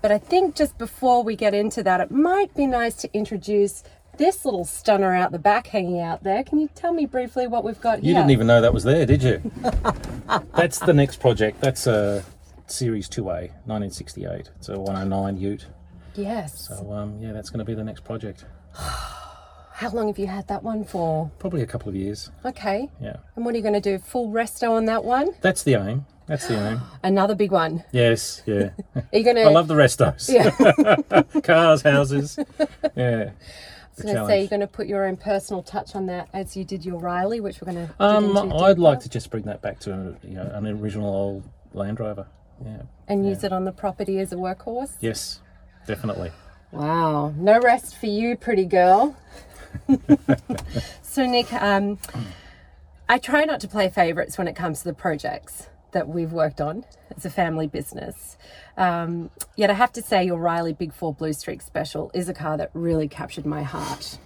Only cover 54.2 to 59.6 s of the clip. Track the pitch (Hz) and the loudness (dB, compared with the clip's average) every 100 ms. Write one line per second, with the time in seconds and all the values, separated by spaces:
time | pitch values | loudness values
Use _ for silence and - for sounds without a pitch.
54.2 | - - 175 - 175 147 175 151 180 151 | -6 -4 -6 -4 -6 -6 -8 -4 -4 -4
55.2 | 151 143 - - - _ _ 143 156 170 | -6 -8 -12 -20 -20 _ _ -6 -4 -4
56.2 | 165 170 156 - 151 185 - _ _ - | -4 -2 -2 -2 -6 -6 -14 _ _ -14
57.2 | 175 170 170 160 156 156 143 - - - | -8 -4 -2 -2 -4 -6 -10 -12 -14 -16
58.2 | - - - - - - 185 170 170 170 | -20 -20 -20 -20 -16 -2 0 0 -4 -6
59.2 | 165 _ - - | -10 _ -16 0